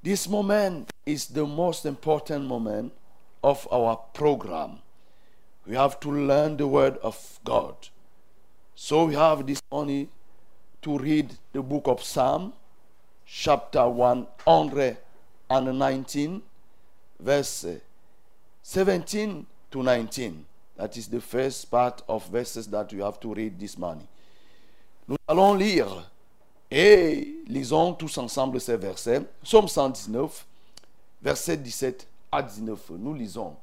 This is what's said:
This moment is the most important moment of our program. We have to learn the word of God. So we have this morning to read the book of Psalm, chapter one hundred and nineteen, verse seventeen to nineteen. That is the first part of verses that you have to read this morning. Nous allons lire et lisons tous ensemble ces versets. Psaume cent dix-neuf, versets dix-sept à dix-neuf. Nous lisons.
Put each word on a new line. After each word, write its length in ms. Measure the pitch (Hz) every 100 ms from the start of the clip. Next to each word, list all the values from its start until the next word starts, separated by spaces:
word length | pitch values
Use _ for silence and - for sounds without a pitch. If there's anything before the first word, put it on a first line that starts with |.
This 240 | 165 196 165
moment 600 | 208 196 208 202 170 110 - -
is 220 | 151 -
the 180 | 151 147
most 400 | 147 175 160 156
important 600 | 139 156 151 151 151 135
moment 460 | 120 110 107 120 - - - - -
of 240 | 135 143 -
our 260 | 123 113 113 -
program. 680 | - 147 135 101 82 76 - - - - - - - - - -
We 80 | 117
have 240 | 139 -
to 100 | 147
learn 460 | 143 139 139 151 151
the 100 | 143
word 300 | 143 135 135
of 360 | 113 - - -
God. 320 | 113 120 - - - - - - - - - - - -
So 300 | - 151 165
we 100 | 143
have 300 | 160 151 135
this 160 | 139 -
morning 380 | 143 143 139 143 - - - - - - -
to 160 | 156 143
read 400 | 135 151 143 - -
the 80 | 139
book 260 | 131 143 139
of 160 | 123
Psalm, 500 | - - 131 151 190 - - - - - - - -
chapter 600 | - - 143 - 143 120
one 380 | 120 123 123 117 - -
hundred 520 | 165 151 139 131 113 - - - - -
and 280 | 131 131 131
nineteen, 640 | 135 135 131 143 147 190 - - - - - - - -
verse 460 | 101 143 135 - 87 85 - - - - - - - -
seventeen 800 | - 185 190 185 151 208 214 170 - - -
to 140 | 135
nineteen. 600 | 127 123 110 - 117 78 73 - - -
That 160 | 107 117
is 100 | 104
the 120 | 117
first 500 | - 120 143 123 -
part 320 | 120 123 123 -
of 200 | 110 95
verses 360 | 107 120 113 104
that 220 | 104 98
you 120 | 101
have 160 | 101 101
to 160 | 117 104
read 240 | 110 90
this 180 | 101 -
morning. 300 | 87 80 85 - - - - - - - - - -
Nous 100 | 139 -
allons 260 | 160 196
lire 560 | 202 208 175 104 92 - - - - - - -
et 720 | 139 190 202 170 143 - 320 302
lisons 480 | 180 127 156 175
tous 240 | 175 156 -
ensemble 420 | 120 135 131 127
ces 180 | 123 117
versets. 440 | 95 92 117 127 - -
Psaume 240 | - 220 190
cent 220 | - 135
dix-neuf, 580 | 127 - 113 151 - - - - - - - - -
versets 360 | 139 143 - 160
dix-sept 500 | 127 - 131 127 - - -
à 100 | 143
dix-neuf. 480 | 135 104 110 104 -
Nous 240 | 85 117
lisons. 420 | 151 110 95 95 76